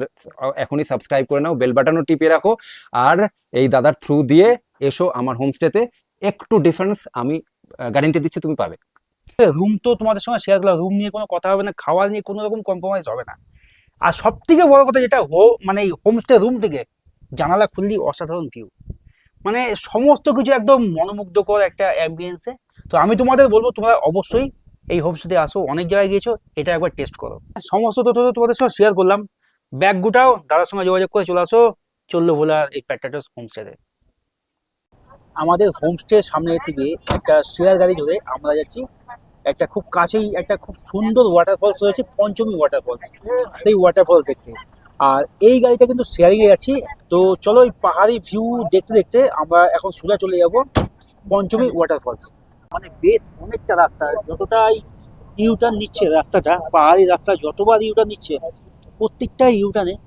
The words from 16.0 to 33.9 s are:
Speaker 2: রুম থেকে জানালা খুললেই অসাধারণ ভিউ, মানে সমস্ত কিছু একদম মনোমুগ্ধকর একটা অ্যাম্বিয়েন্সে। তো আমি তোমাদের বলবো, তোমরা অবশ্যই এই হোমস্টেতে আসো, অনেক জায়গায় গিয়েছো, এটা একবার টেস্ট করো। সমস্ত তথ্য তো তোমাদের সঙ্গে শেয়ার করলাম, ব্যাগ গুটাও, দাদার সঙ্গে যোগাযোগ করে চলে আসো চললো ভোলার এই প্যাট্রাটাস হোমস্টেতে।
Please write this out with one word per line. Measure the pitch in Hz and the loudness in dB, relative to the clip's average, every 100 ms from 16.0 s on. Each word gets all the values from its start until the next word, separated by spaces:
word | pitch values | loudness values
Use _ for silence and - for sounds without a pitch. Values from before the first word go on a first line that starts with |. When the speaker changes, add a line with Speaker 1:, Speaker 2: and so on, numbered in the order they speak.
| 208 233 - 240 | -2 -2 2 2
Speaker 2:
রুম | 220 247 | 4 0
থেকে | 196 143 113 _ _ _ _ 127 | -4 -6 -10 _ _ _ _ -6
জানালা | 151 190 208 | -2 0 0
খুললেই | - 202 208 | -2 -4 -4
অসাধারণ | - - 160 175 143 | -4 -6 -8 -8 -10
ভিউ, | 117 104 _ - - _ _ _ _ - | -14 -20 _ -20 -20 _ _ _ _ -6
মানে | 233 247 202 | -4 -4 -6
সমস্ত | - 220 277 277 302 | -6 0 4 4 2
কিছু | 247 247 | -2 0
একদম | 262 214 269 | 0 4 2
মনোমুগ্ধকর | 220 160 180 208 190 202 196 208 | 2 -2 -4 -6 -4 -2 0 0
একটা | 190 - 196 | 0 -2 -4
অ্যাম্বিয়েন্সে। | - 160 160 180 175 - 254 _ - - | -2 -4 -6 -12 -12 -14 -16 _ -20 -4
তো | 165 | 0
আমি | 175 233 | 2 2
তোমাদের | 254 254 269 | 2 4 4
বলবো, | 214 240 | 4 0
তোমরা | - 220 233 | -2 0 0
অবশ্যই | 151 180 - 233 277 - _ _ - | 0 -2 -2 -4 -4 -8 _ _ -6
এই | 175 | -4
হোমস্টেতে | 156 165 170 180 | -4 -6 -4 -2
আসো, | 151 196 | -2 -4
অনেক | 147 151 175 | -4 -4 -2
জায়গায় | 196 196 | 0 0
গিয়েছো, | 196 240 220 _ - | -2 -4 -6 _ -8
এটা | 151 | -4
একবার | 170 170 - | -2 -4 -6
টেস্ট | 139 - | -10 -12
করো। | 117 110 - - - | -14 -16 -18 -20 -6
সমস্ত | 196 226 214 | -2 -2 0
তথ্য | 240 | 0
তো | 240 247 | 2 0
তোমাদের | 240 233 | 0 0
সঙ্গে | 233 254 - | 0 -2 2
শেয়ার | 208 | 2
করলাম, | 190 185 202 208 _ _ _ _ 131 | 4 2 0 -4 _ _ _ _ -2
ব্যাগ | 185 196 | 0 0
গুটাও, | 208 240 262 220 143 | 0 4 4 2 0
দাদার | 156 175 | -2 0
সঙ্গে | 196 185 | -4 -2
যোগাযোগ | 185 190 | 0 0
করে | 208 175 | -2 -2
চলে | 180 | -2
আসো | 175 226 233 - _ _ _ | 0 2 2 0 _ _ _
চললো | 175 170 151 | -2 0 2
ভোলার | 156 156 143 | 2 0 -2
এই | 139 | -6
প্যাট্রাটাস | - 131 131 143 - - | -10 -10 -10 -12 -14 -18
হোমস্টেতে। | 117 - 101 - _ | -18 -16 -16 -20 _